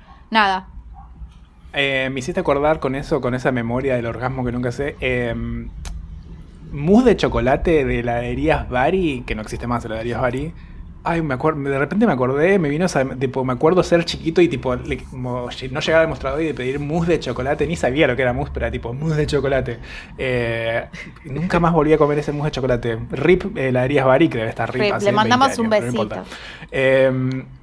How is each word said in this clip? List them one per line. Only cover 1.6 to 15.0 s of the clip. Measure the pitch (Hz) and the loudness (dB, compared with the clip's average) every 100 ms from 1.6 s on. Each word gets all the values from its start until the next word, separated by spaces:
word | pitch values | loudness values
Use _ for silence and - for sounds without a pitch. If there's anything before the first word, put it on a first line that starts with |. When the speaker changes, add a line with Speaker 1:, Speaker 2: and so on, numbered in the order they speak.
| - | -6
Speaker 2:
Eh, | 143 139 135 131 | 0 2 2 0
me | 135 | -2
hiciste | 131 180 | -4 -2
acordar | 160 143 151 156 | 0 2 2 2
con | 135 135 | 0 -4
eso, | 147 151 | -2 -2
con | 123 127 | 0 0
esa | 143 | 0
memoria | 123 117 120 139 123 | 0 0 -2 0 0
del | 117 | -2
orgasmo | 113 127 131 | -4 -4 -2
que | 123 | -4
nunca | 120 123 | -2 -4
sé. | 123 143 - | -4 -6 -4
Eh, | 131 123 120 113 117 117 117 - - - - - - - - - - | -2 -2 -2 -4 -6 -8 -10 -10 -12 -12 -12 -16 -16 -18 -18 -18 -12
mousse | 147 151 208 254 | -4 4 6 6
de | 190 | 4
chocolate | 135 117 120 147 - 156 131 | 2 2 2 2 4 2 2
de | 123 | -2
heladerías | 120 120 120 123 151 143 110 | -2 -4 -4 -2 0 0 0
Bari, | 123 143 190 170 127 123 | 0 0 2 -2 -4 -6
que | 110 | -8
no | |
existe | 107 113 120 | -8 -8 -4
más | 120 117 | -4 -4
heladerías | 110 117 117 | -6 -4 -2
Bari. | 127 127 151 - - - - - | -2 -2 -6 -10 -16 -16 -16 -8
Ay, | 160 170 | -4 -2
me | 160 127 | -2 0
acuer-, | 156 151 | 0 0
de | 139 139 | -2 -2
repente | 143 196 226 | 0 2 2
me | |
acordé, | 131 127 139 170 196 | 2 0 2 4 4
me | 147 | 2
vino | 147 180 | 0 0
esa, | 147 131 | 0 -2
tipo, | 135 131 131 127 | -2 -2 -2 -2
me | |
acuerdo | 123 156 180 | 2 4 4
ser | 170 175 | 4 2
chiquito | 170 - 156 165 | 2 -4 0 4
y, | 170 | 4
tipo, | 135 131 123 | 2 -2 -4
le, | 127 131 | -4 -8